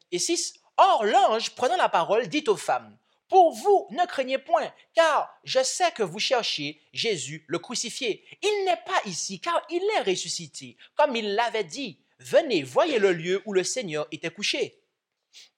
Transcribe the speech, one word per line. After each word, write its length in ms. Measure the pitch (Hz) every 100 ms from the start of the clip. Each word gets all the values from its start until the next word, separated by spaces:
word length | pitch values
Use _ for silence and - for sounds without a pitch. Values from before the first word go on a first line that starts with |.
| _
et 80 | 175
six. 340 | - 339 - - _ -
Or, 260 | 381 294
l'ange, 520 | 214 349 339 220 - -
prenant 220 | 254 359
la 120 | 233
parole, 380 | 185 165 214 196
dit 160 | 190 220
aux 100 | 180
femmes, « 400 | - 127 110 - _ _ -
Pour 260 | 370 330
vous, 340 | 220 381 381 -
ne 140 | 294 349
craignez 320 | - 254 262
point, 360 | 320 330 196 - _
car 420 | - 320 254 147 -
je 200 | 139 262
sais 280 | 262 - 339
que 120 | 320
vous 160 | 180 202
cherchez 600 | - 247 196 - 147 - _
Jésus, 500 | 131 226 170 127 156 -
le 120 | 165
crucifié. 680 | - 233 233 - 240 - - -
Il 240 | 403 415 370
n'est 160 | 339 349
pas 160 | 370 202
ici, 340 | 160 - 190
car 260 | 339 339 -
il 120 | 349 403 392
est 60 |
ressuscité, 760 | 196 180 165 - 160 - 127 - - -
comme 200 | 302 233
il 180 | 214
l'avait 300 | 202 233 220
dit. 360 | 165 226 240 - _ _
Venez, 420 | 127 277 320 175
voyez 380 | 131 180 330 240
le 140 | 196
lieu 280 | 175 175 190 214
où 80 |
le 100 | 190
Seigneur 440 | 175 254 190 151 151
était 180 | 151 165
couché. » 500 | - 202 294 175 _ _ _ _ _ _ - -